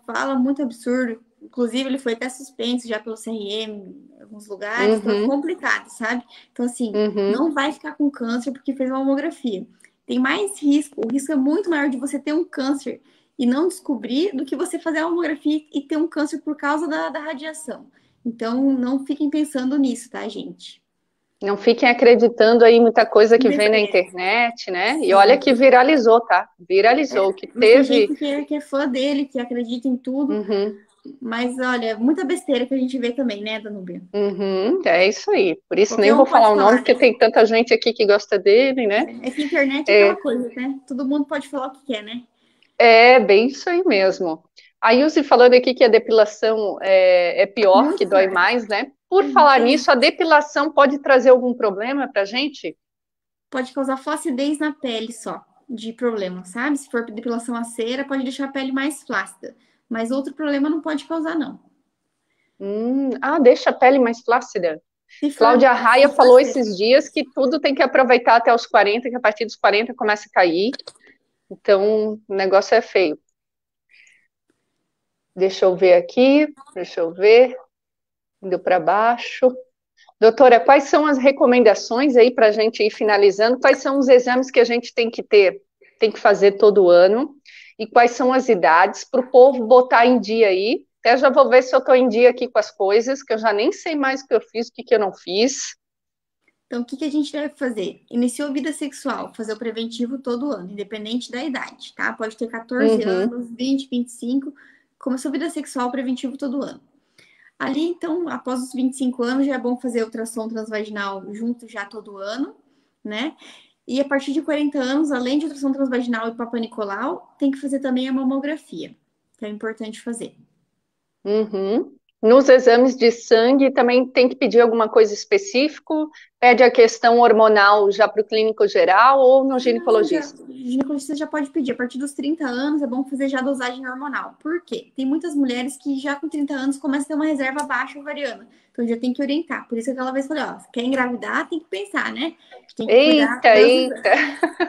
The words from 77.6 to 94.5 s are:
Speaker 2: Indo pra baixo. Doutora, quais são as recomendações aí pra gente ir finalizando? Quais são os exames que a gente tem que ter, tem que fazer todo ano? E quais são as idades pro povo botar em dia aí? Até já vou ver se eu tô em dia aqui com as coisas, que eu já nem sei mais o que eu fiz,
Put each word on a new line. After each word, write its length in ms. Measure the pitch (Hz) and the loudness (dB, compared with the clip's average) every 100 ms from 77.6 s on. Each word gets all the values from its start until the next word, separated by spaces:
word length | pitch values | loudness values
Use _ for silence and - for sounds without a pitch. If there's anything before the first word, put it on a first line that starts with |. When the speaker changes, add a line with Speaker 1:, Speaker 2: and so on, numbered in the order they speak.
| - _ _ _ _ _ _ _ | -18 _ _ _ _ _ _ _
Speaker 2:
Indo 180 | 190 180 | -8 -6
pra 180 | 185 180 | 0 0
baixo. 800 | 160 196 226 240 - - 254 254 - _ _ _ _ _ | 2 0 0 -2 -6 -2 -2 -2 -10 _ _ _ _ _
Doutora, 400 | 220 220 254 233 | 4 6 6 6
quais 260 | 233 285 285 | 6 4 4
são 200 | 320 302 | 0 2
as 120 | 269 | 2
recomendações 1000 | 262 269 277 247 214 196 - 233 294 247 | 2 4 4 4 4 2 0 -2 2 4
aí 120 | 240 | 4
pra 180 | 254 220 | 4 2
gente 320 | 214 220 226 | 2 -2 0
ir 60 | 214 | -2
finalizando? 680 | - 214 202 202 190 220 254 | -2 0 4 4 4 0 2
Quais 200 | 277 269 | 2 2
são 200 | 294 269 | 0 -2
os 120 | 254 | 4
exames 420 | 247 254 254 262 | 4 4 -2 0
que 80 | 269 | 2
a 60 | 240 | 2
gente 280 | 240 233 | 0 -4
tem 160 | - 233 | -4 -4
que 140 | 233 | -6
ter, 380 | - 208 190 196 _ _ _ _ | 2 4 4 0 _ _ _ _
tem 140 | 220 | -2
que 80 | - | 2
fazer 340 | 220 196 202 | 2 4 2
todo 360 | 196 214 202 175 | 4 4 6 6
ano? 460 | 175 185 220 302 - _ - - - | 6 6 2 -4 -10 _ -20 -20 -14
E 80 | 214 | -2
quais 240 | 247 233 | 2 2
são 220 | - 170 | 2 0
as 160 | 262 196 | 0 0
idades 540 | 208 165 170 196 - | 2 4 4 2 0
pro 280 | - 254 254 | -6 -6 2
povo 340 | 254 262 254 220 | 6 6 6 4
botar 400 | 254 254 233 247 | 4 6 4 4
em 140 | 247 | 2
dia 280 | 202 226 214 | 0 2 2
aí? 380 | 185 208 285 - _ | 2 -2 -4 -6 _
Até 180 | 220 254 | 0 2
já 120 | 277 | 4
vou 180 | 262 254 | 4 6
ver 120 | 247 | 4
se 120 | 254 | 4
eu 80 | 269 | 0
tô 120 | 262 | 4
em 160 | 254 254 | 4 4
dia 200 | 220 247 | 4 4
aqui 200 | 247 247 | 2 -2
com 100 | 226 | -4
as 100 | - | -4
coisas, 540 | - 196 208 233 277 | -4 0 0 0 -6
que 100 | - | -6
eu 40 | 220 | -4
já 160 | 220 | -2
nem 180 | 202 262 | 0 -2
sei 240 | - 349 302 | -4 -6 -6
mais 260 | 269 277 | -4 -6
o 60 | - | -4
que 60 | |
eu 80 | 226 | -4
fiz, 260 | - | -4